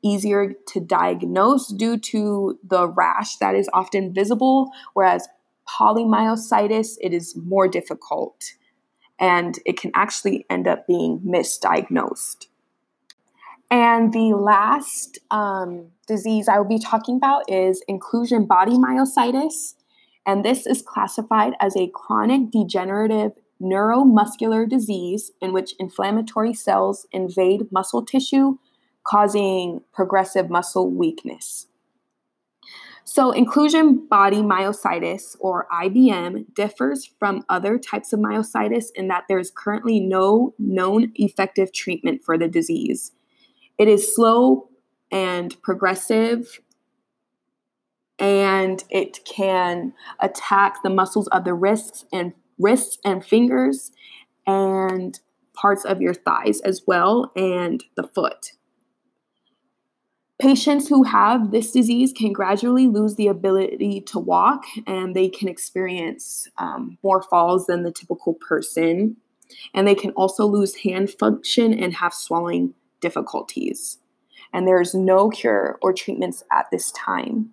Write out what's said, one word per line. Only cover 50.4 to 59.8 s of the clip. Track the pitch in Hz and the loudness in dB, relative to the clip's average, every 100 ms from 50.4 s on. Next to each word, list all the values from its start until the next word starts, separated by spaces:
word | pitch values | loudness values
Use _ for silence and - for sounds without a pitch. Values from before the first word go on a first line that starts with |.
| - 196 202 - | 0 2 2 0
the | 196 | -2
muscles | 190 185 220 202 | 0 0 -2 0
of | 185 | -2
the | 180 | -2
wrists | 175 190 220 - - - | -2 0 0 -4 -14 -10
and, | 190 175 - _ _ | -6 -6 -8 _ _
wrists | 196 247 - - | 2 2 0 -4
and | 202 185 - | -4 -4 2
fingers | 220 240 254 262 269 - _ - - _ _ - | 4 4 2 0 -2 -8 _ -20 -20 _ _ -2
and | 196 196 190 190 185 185 180 _ _ _ | 0 0 0 -2 -4 -8 -12 _ _ _
parts | - 202 196 | 0 2 2
of | 202 190 | 0 -2
your | 180 | -2
thighs | 175 - - 214 202 | -2 -2 0 0 -2
as | 196 190 - | -2 -4 0
well, | 180 180 233 262 - | 2 2 2 -2 -2
and | 190 180 175 165 - - | -2 -2 -4 -6 -8 -10
the | |
foot. | - - - - - _ _ _ _ _ _ _ _ _ _ _ _ _ | -6 -4 -4 -6 -18 _ _ _ _ _ _ _ _ _ _ _ _ _